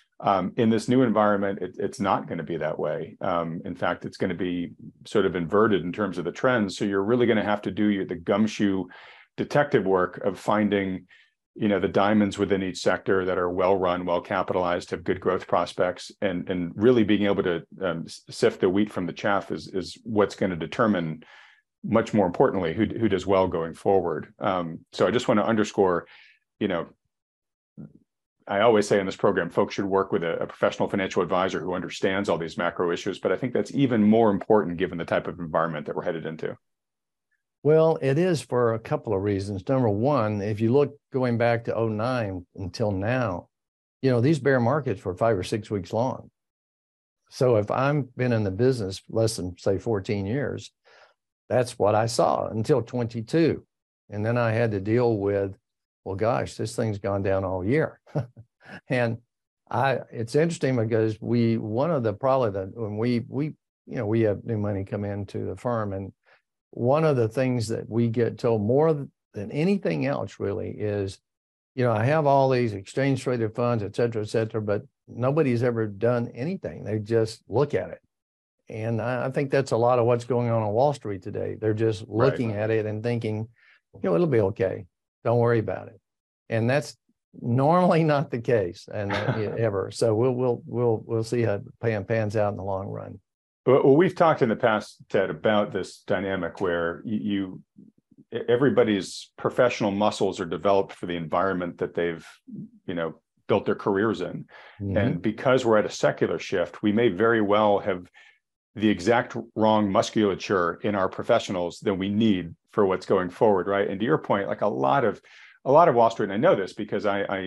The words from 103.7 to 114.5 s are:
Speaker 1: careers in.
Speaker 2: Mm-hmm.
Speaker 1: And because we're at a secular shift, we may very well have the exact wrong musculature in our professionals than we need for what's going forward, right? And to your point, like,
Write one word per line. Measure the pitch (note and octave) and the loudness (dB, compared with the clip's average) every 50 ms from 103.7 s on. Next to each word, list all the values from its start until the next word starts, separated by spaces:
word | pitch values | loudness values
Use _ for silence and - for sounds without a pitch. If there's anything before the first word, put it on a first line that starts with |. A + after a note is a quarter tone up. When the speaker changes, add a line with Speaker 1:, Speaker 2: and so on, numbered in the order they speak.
| G2+ | -4
Speaker 1:
careers | - - A2+ G2+ F#2+ G#2+ A2+ G2 D#2+ | -2 -2 0 0 2 2 0 0 -2
in. | F2+ E2+ - - - - - - - - - - | -6 -8 -8 -10 -14 -16 -20 -20 -20 -20 -14 -10
Speaker 2:
Mm-hmm. | G2+ G2 F#2 | -8 -4 0
Speaker 1:
And | F#2 G2+ B2+ D#3 - | 0 0 0 0 -2
because | - A2 G#2 - - C3 B2+ C3 G#2+ | -2 -4 -4 -2 0 2 2 2 4
we're | A2+ A2 | 4 4
at | G#2+ G2 | 4 2
a | - | 0
secular | - - - D3 - - A#2+ F#2+ F2+ | -2 0 0 0 2 0 -2 -2 -2
shift, | E2 - - - F#2 E2+ - - - - | -4 -4 -4 -2 -2 -2 -4 -4 -2 0
we | G#2 | 2
may | G2+ A2 A#2+ | 2 4 2
very | A#2 F2 F2 A2+ A2+ A#2 A2+ | 2 2 2 2 2 4 2
well | G#2 G2 G2+ G#2+ G#2+ G#2 G2+ F#2+ | 4 4 4 4 4 4 4 2
have | - G#2 F#2 F2+ F2+ - _ - - - _ _ _ _ _ _ _ _ _ | 0 -2 -4 -4 -8 -14 _ -20 -20 -20 _ _ _ _ _ _ _ _ _
the | - G#2 G#2+ | 2 2 2
exact | G#2 F2+ F2 G#2+ A#2 B2 B2 - - A#2+ A#2 - _ | 2 2 2 2 2 2 2 -2 -6 -10 -10 -8 _
wrong | G#2+ G#2+ A2 A2 G#2+ G#2 G2 | 2 4 4 4 4 2 2
musculature | F#2+ A2+ A2+ - - A#2 G#2+ G2+ F#2 D#2+ - - G#2+ F#2 F2 E2+ E2+ - - | 2 2 0 2 2 2 2 2 2 -2 -2 0 0 2 2 0 -2 -2 -4
in | G#2+ G#2 | -2 0
our | G2 F#2+ | 0 0
professionals | F#2+ - - G2+ - A#2+ A#2 - - G#2 F2+ F2 E2+ D#2+ - | -2 -2 -4 0 2 2 2 2 0 -4 -4 -4 -4 -6 -4
than | - G#2+ G2 | -4 -2 -2
we | F2+ F#2+ G2 | -2 -2 -2
need | G2+ G#2+ A2+ A2 G2 F2+ E2+ E2+ E2+ - _ _ - | 2 2 4 4 4 2 0 -6 -12 -16 _ _ 0
for | - G#2 | 2 2
what's | F#2+ F#2 F2+ - | 2 2 -2 0
going | - A2+ F#2+ F2+ F2+ | 0 0 0 0 -2
forward, | - - B2 A2 G2+ F#2 E2+ | 0 2 4 4 4 2 0
right? | G2 G2 G2+ G#2 - | 0 0 0 0 -2
And | G2 F#2+ | -4 -4
to | G#2+ | 0
your | B2+ D#3 | 0 0
point, | G#2+ - - A#2 G2+ G2 | 0 0 0 -2 -2 -2
like, | - | -4